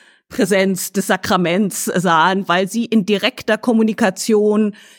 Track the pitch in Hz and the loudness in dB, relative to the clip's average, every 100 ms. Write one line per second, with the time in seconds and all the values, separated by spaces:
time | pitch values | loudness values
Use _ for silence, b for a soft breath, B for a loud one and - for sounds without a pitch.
0 | b b b - 190 196 190 180 - 196 | b b b -4 0 2 0 -2 -6 -4
1 | - 185 - 185 170 180 202 - - - | -2 -2 0 0 0 0 -2 -4 -4 -2
2 | 175 165 170 190 185 175 190 226 233 226 | 2 2 2 0 0 -2 -2 -4 -2 0
3 | 185 202 220 - - 214 - 226 220 202 | 0 0 -2 -4 -4 -2 0 2 2 2
4 | 214 185 - 214 208 208 208 208 B | 0 -2 0 2 2 2 0 -4 B